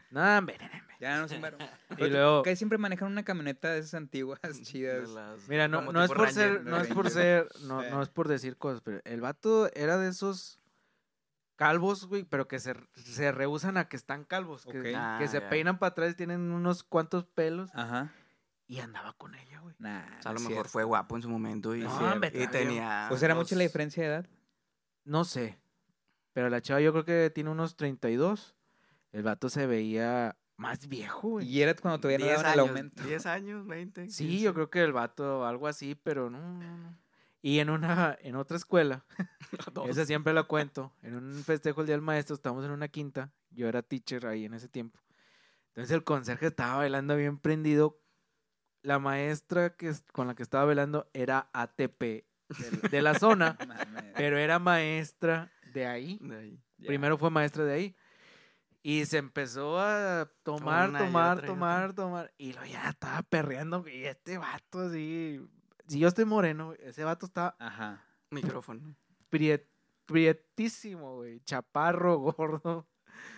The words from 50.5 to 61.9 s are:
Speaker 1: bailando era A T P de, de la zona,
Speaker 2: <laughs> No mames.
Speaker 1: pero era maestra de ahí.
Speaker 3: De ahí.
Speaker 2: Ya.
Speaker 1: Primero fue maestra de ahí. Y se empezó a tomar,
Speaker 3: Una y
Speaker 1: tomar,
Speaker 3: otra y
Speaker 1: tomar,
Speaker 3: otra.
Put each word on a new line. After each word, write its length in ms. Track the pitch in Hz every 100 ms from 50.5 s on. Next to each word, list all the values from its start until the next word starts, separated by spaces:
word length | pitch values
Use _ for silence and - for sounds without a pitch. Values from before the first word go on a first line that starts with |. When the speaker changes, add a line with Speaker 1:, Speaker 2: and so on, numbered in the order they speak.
| 135 143
Speaker 1:
bailando 440 | 143 143 151 -
era 360 | 135 127 135 -
A 140 | 127 117
T 200 | - 131
P 380 | - 120 110 - _ -
de, 400 | - 117 - 214
de 120 | 143
la 160 | 151 156
zona, 380 | 214 202 165 -
Speaker 2:
<laughs> 0 |
No 60 | 254
mames. 460 | - - 226 - -
Speaker 1:
pero 220 | 147 143
era 220 | 156 170
maestra 920 | 175 170 156 156 151 - 165 165 165 _ 139
de 120 | 131 123
ahí. 320 | 120 139 202
Speaker 3:
De 140 | - 110
ahí. 260 | 110 117 _ _
Speaker 2:
Ya. 100 | -
Speaker 1:
Primero 300 | 143 143 156
fue 120 | 160
maestra 320 | 160 147 156
de 100 | 151
ahí. 220 | 143 196 - _ _ - - _ _ _ _
Y 240 | 147 151 147
se 120 | 156
empezó 600 | 135 143 131 127 147 170
a 500 | 208 208 196 175 151 _
tomar, 460 | - 151 151 160 190
Speaker 3:
Una 120 | 143
y 40 | 180
Speaker 1:
tomar, 320 | 175 170 180
Speaker 3:
otra 80 | 147
y 40 |
Speaker 1:
tomar, 340 | 180 175 180
Speaker 3:
otra. 60 | 190